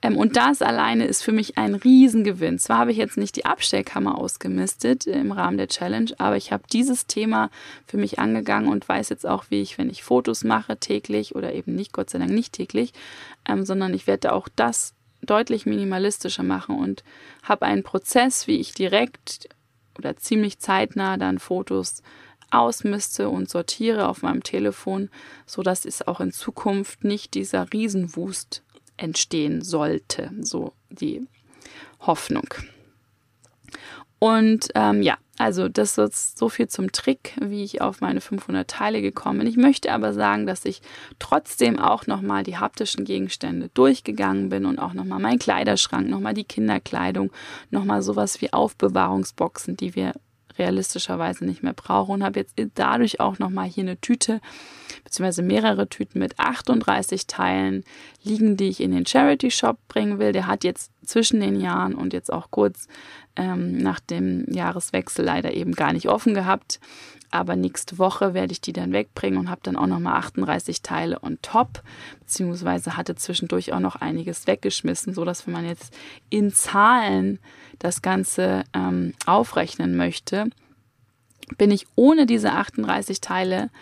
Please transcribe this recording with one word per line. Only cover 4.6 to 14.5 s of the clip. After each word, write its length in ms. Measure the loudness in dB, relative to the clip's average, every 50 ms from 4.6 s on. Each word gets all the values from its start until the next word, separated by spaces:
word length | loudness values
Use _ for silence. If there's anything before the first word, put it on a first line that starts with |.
| 0 -2 -4 _ 2 2 2 2 0
äh, 140 | -2 0 0
im 120 | 0 0
Rahmen 240 | 0 0 0 0 0
der 120 | 0 -2 -2
Challenge, 420 | -2 -4 -2 -2 0 0 0 -2 -2 _
aber 180 | 0 2 2
ich 160 | 0 0 -2
habe 120 | -4 -6 -4 -2
dieses 340 | 0 2 2 2 0 -2 -2
Thema 440 | -4 -4 -2 0 0 2 2 0 -2 -4 -12 -20 -20 -20 -20 _
für 100 | -6 -2
mich 220 | -2 -2 -2 -2 -2
angegangen 500 | 0 0 0 0 0 0 0 2 2 0
und 200 | 0 -2 0 0
weiß 200 | -2 -2 0 -4
jetzt 160 | -6 -6 -2
auch, 180 | -2 -2 -2 -2 _
wie 140 | -2 -2
ich, 160 | -2 -4 -4 -4
wenn 120 | -4 -4
ich 120 | -4 -8
Fotos 400 | -2 2 2 2 2 2 -4 -2
mache 340 | 0 2 2 0 0 -4 -6
täglich 600 | -8 -4 -4 -4 -4 -2 -2 -2 -2 -2 -4 -8
oder 180 | -8 -6 -6 -6
eben 200 | -6 -6 -4 -4
nicht, 160 | -4 -4 -6
Gott 180 | -6 -6 -6 -4
sei 80 | -4 -4
Dank 140 | -2 0
nicht 200 | 0 0 0 -2
täglich, 400 | -6 -10 -10 -2 0 -2 -2 -2 _ -16 -20 -20 -18 -18 -18 -20 -20 _ _ -2
ähm, 160 | -2 -2 0
sondern 300 | 0 0 0 0 0 -2
ich 120 | -2 0 0
werde 240 | 0 2 2 0
auch 160 | 0 0 -2 -4